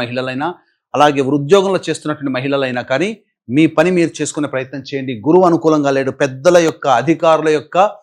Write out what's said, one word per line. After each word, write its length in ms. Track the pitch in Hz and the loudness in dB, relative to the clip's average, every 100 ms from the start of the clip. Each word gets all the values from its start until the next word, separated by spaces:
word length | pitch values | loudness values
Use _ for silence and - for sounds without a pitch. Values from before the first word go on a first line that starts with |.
మహిళలైనా, 460 | 120 123 127 127 160 180 _ _ _ | -6 -6 -6 -6 -8 -8 _ _ _
అలాగే 300 | 127 147 139 131 143 | 2 2 2 0 -2
ఉద్యోగంలో 420 | 143 196 190 180 - | 2 2 2 -2 -4
చేస్తున్నటువంటి 460 | 151 156 147 139 131 | -6 -6 -8 -6 -6
మహిళలైనా 460 | 139 139 131 123 117 | -4 -2 -2 -4 -4
కానీ 180 | 135 190 220 _ _ - 135 | -2 -2 -6 _ _ -4 2
మీ 80 | 160 156 | 2 2
పని 140 | 175 180 | 2 2
మీరు 140 | 160 - | 0 -2
చేసుకునే 280 | 147 156 143 131 | -8 -6 -6 -6
ప్రయత్నం 280 | 131 143 131 | -8 -12 -10
చేయండి. 260 | 139 131 117 117 | -8 -8 -6 2
గురువు 200 | 175 180 | 4 4
అనుకూలంగా 420 | 170 160 156 139 135 | 2 2 2 2 0
లేడు, 140 | 131 - | -2 -2
పెద్దల 340 | 143 131 165 175 160 | -4 2 2 4 2
యొక్క, 180 | - 143 120 | 0 0 0
అధికారుల 480 | 139 160 165 160 156 151 | 2 0 2 2 2 -2
యొక్క 180 | - 170 208 - | -2 0 0 -2